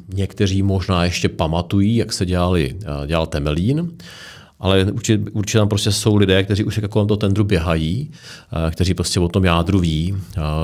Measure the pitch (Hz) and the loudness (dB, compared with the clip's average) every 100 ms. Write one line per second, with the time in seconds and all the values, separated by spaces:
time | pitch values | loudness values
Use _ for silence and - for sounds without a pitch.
0 | - 95 95 - 101 95 98 95 90 90 | -8 -6 -6 -2 0 2 2 0 0 0
1 | 87 87 95 - 80 82 85 101 101 117 | 0 0 -4 0 0 0 0 2 2 0
2 | - - 90 90 87 90 69 95 95 71 | -2 -4 -2 0 2 2 0 -4 -8 -8
3 | 71 82 80 76 73 76 98 147 170 - | -2 -2 0 -2 -2 0 0 0 -4 -10
4 | - - - - - _ 92 95 98 113 | -20 -20 -20 -20 -20 _ 2 2 2 -2
5 | - 107 101 107 95 110 104 104 107 104 | 0 0 0 -4 0 2 2 2 0 0
6 | 110 104 95 95 98 104 107 107 104 107 | 2 4 4 4 2 0 0 -2 -2 0
7 | 101 101 101 101 98 90 87 82 80 107 | 0 0 2 2 2 2 2 0 0 -2
8 | 151 - - - - 85 80 82 92 92 | -6 -12 -20 -20 -8 -4 -2 0 0 0
9 | 87 101 87 101 92 85 82 95 85 78 | 0 0 2 2 4 2 2 2 2 0
10 | 87 98 - - 76 78 | -2 -4 -6 -6 -2 -2